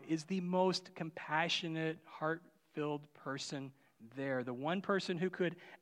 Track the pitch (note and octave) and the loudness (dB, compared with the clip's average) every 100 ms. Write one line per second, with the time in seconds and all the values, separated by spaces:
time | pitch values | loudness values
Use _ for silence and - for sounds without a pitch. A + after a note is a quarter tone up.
0 | - D#3+ D3+ F#3+ F3 F#3 F#3 F3+ - - | 0 -2 0 -2 2 4 4 4 -4 -8
1 | E3 - - D3+ E3+ - E3+ D#3+ D#3+ E3 | -8 -6 0 2 4 2 0 0 -2 -2
2 | - - D#3 E3 - _ _ D#3 D3 D3 | -10 -4 -2 -2 -6 _ _ -4 -2 -2
3 | D3 - C#3+ C#3 - C#3+ C3+ C3+ _ _ | -6 -12 -6 -4 -4 -6 -6 -12 _ _
4 | A2+ C3 C#3 C3 B2 B2 D3 F#3+ G3 G3 | -14 -4 0 0 0 -2 0 0 2 2
5 | - F3 F#3 F3+ E3+ E3+ - - | 2 0 0 2 0 0 -14 -10